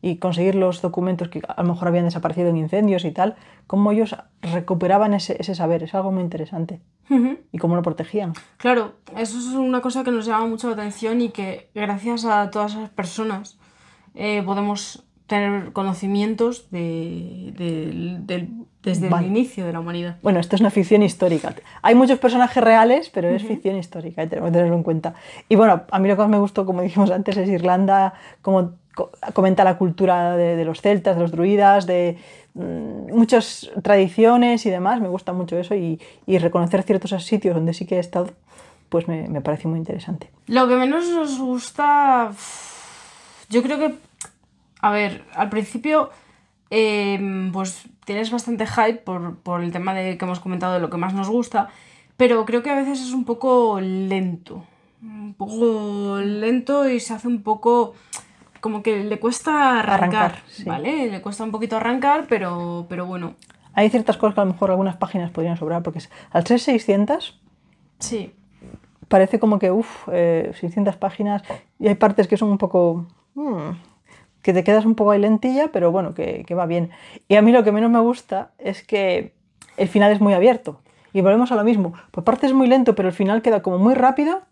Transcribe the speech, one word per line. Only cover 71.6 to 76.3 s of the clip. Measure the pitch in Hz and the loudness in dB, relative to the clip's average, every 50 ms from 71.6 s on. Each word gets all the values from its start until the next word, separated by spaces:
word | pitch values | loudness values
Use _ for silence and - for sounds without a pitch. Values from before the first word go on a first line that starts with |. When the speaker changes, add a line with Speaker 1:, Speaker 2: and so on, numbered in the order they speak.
| _ _ _ _ | _ _ _ _
Speaker 1:
y | - 214 | 0 0
hay | 202 | 2
partes | 208 - 214 202 - 202 175 | 4 2 2 4 2 2 2
que | 214 196 | 2 0
son | 220 208 | 2 0
un | 202 196 | 0 0
poco, | - 180 - 185 175 170 165 170 170 170 _ _ _ _ _ | 0 0 2 2 2 2 2 -2 -6 -10 _ _ _ _ _
mm, | 277 294 294 226 170 147 156 175 170 - _ _ _ _ _ - - _ _ _ _ _ | -8 -6 -6 -6 -6 -8 -8 -10 -12 -16 _ _ _ _ _ -20 -20 _ _ _ _ _
que | - 180 | 2 2
te | 185 175 | 2 4
quedas | 202 208 214 214 | 4 4 4 4
un | 226 226 | 4 2
poco | 220 214 202 | 4 4 4
ahí | 208 202 | 4 4
lentilla, | 202 214 220 220 - 254 254 269 302 311 | 4 4 2 2 2 0 0 0 0 0
pero | - - 175 170 | 0 0 2 2
bueno, | 165 196 185 - 170 | 2 2 -2 -4 -6
que, | - 165 165 | -8 -6 -6